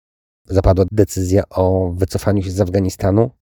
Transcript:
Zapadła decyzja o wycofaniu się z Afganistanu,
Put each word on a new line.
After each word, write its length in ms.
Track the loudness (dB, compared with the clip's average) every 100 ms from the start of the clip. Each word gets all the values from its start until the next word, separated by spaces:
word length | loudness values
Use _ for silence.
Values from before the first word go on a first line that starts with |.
| _ _ _ _ -2
Zapadła 380 | 2 4 2 2
decyzja 500 | 2 0 -2 0 0 0
o 420 | -2 0 0 -2 -2
wycofaniu 460 | -4 -2 -2 -2
się 80 | -2
z 100 | -2
Afganistanu, 680 | -2 0 -2 -2 0 0 0 -6